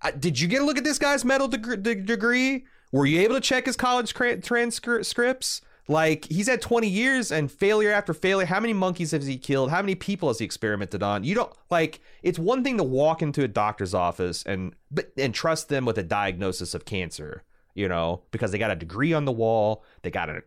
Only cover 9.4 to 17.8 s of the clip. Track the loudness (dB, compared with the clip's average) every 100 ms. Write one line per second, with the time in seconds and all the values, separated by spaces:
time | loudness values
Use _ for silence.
9.4 | 0 2 2 0 0 -2 -4 -2 0 -2
10.4 | -4 -2 -2 -2 -4 -4 -2 -2 0 -2
11.4 | -2 -6 -2 0 0 -4 -20 -6 -4 -2
12.4 | 0 2 2 0 2 2 2 2 0 0
13.4 | 0 2 0 0 -2 0 0 0 -2 -4
14.4 | -6 -6 -6 -10 -10 -6 -6 -2 -2 0
15.4 | -2 -2 -2 -2 0 0 0 0 -2 -2
16.4 | -4 -4 -6 -8 -6 -6 -4 -8 -14 -14
17.4 | -18 _ _ -4